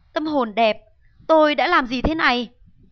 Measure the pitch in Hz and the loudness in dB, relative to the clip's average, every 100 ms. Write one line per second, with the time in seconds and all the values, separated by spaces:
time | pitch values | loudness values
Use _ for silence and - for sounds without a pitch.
0 | _ 320 311 294 226 202 226 214 - _ | _ -8 -4 -4 -2 0 -2 -2 -10 _
1 | _ _ - 320 302 294 269 339 247 254 | _ _ 0 2 4 2 0 0 0 -4
2 | 269 320 302 247 233 - - _ _ | -4 0 0 0 -4 -14 -20 _ _